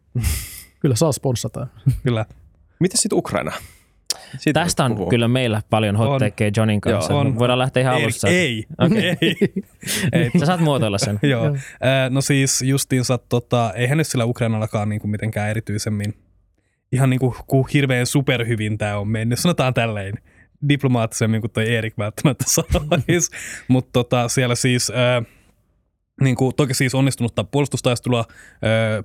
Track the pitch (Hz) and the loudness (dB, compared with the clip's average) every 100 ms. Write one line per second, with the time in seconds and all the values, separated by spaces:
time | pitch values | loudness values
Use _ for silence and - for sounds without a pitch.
0 | _ 123 110 - - - - _ 151 117 | _ -4 -2 -4 -6 -16 -20 _ 0 2
1 | 160 131 135 117 - 123 127 - - - | 0 0 -2 -4 -4 -8 -12 -2 -2 0
2 | 127 113 107 - - _ _ _ 180 - | -2 -2 -4 -12 -20 _ _ _ -2 0
3 | 208 196 165 87 76 - - - _ _ | 0 -2 0 -4 -4 -8 -16 -20 _ _
4 | _ - - 135 - 156 170 - 139 113 | _ -14 -12 -4 0 2 0 0 0 0
5 | 87 117 117 127 123 107 - 110 107 101 | 0 2 2 2 0 -2 0 0 2 2
6 | 117 139 107 - 107 104 110 104 - 104 | 2 2 0 0 0 2 2 2 0 0
7 | 80 143 139 117 120 123 131 127 131 127 | 2 2 2 2 2 2 2 2 2 2
8 | 143 110 - 180 160 110 - 156 165 220 | 0 0 0 2 2 -2 -8 0 2 2
9 | 175 175 165 170 196 - - _ - - | 2 0 0 2 -2 -2 -10 _ -8 -4
10 | 170 170 120 175 147 180 160 135 113 98 | 0 0 2 2 2 2 2 2 0 0
11 | - 104 143 123 151 143 135 - 127 135 | -2 0 0 0 0 -2 -8 -4 0 2
12 | 131 131 139 139 135 - 127 135 - 131 | 2 0 2 2 2 0 0 0 0 -2
13 | 120 123 - 120 - 123 113 95 120 151 | 0 -2 0 -2 0 0 0 -2 0 0
14 | 151 131 117 120 117 110 107 113 104 107 | 0 0 -2 0 -2 -2 -2 -2 -2 -4
15 | 107 104 110 104 104 107 107 104 - 107 | -4 -4 -4 -4 -4 -4 -4 -6 -4 -4
16 | 104 - _ _ _ _ _ _ _ 127 | -6 -8 _ _ _ _ _ _ _ 0
17 | 135 127 127 113 - 135 127 143 139 127 | 2 2 0 -2 0 0 2 0 2 0
18 | 123 147 135 123 113 113 107 107 104 104 | 0 0 0 -2 0 -2 -2 -2 -4 -4
19 | 101 110 113 120 180 170 131 127 117 107 | -4 -2 -2 0 0 2 0 0 -2 -2
20 | 98 107 - _ _ _ 143 143 135 123 | -8 -10 -14 _ _ _ 0 2 2 2
21 | 110 - 113 110 110 - 110 117 110 - | 0 0 0 0 -2 -2 0 -2 -4 -6
22 | 107 - 160 123 - - - 180 151 170 | -6 0 0 0 0 -2 0 -2 0 -2
23 | 123 170 - - - - - 127 - 127 | 2 0 0 -6 -14 -16 0 0 2 -2
24 | 120 127 120 - 123 120 131 123 - 110 | 0 0 0 0 0 0 2 0 0 0
25 | 123 123 113 _ _ _ _ _ _ _ | 2 0 -2 _ _ _ _ _ _ _
26 | _ - 135 123 131 123 147 135 131 127 | _ 0 2 2 0 0 -2 0 0 2
27 | 135 - 120 - 101 143 143 131 131 120 | 0 0 -4 -4 -2 -2 -2 -2 0 -2
28 | - 120 113 - - _ 110 110 110 107 | 0 -2 -2 -12 -20 _ 0 0 0 -2